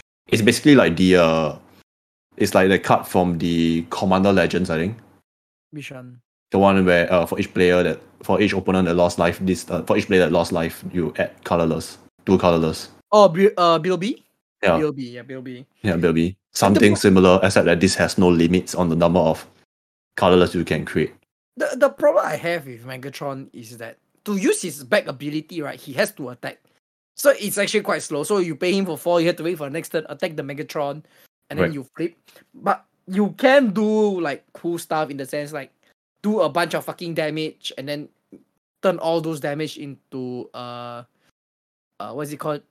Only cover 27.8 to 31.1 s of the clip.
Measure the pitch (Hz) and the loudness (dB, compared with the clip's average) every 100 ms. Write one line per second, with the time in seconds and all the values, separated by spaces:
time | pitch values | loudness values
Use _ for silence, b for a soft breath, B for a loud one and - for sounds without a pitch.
27.8 | 202 156 - 147 156 208 170 156 220 196 | -2 -6 -6 -8 -2 -2 -2 -4 -2 -2
28.8 | 190 151 170 170 165 170 160 175 143 156 | -2 -6 0 0 0 -2 -4 -6 -8 -10
29.8 | - 165 156 - 185 156 139 143 147 160 | -6 -8 -8 -8 -8 -8 -10 -10 -10 -6
30.8 | 143 147 - | -6 -8 -14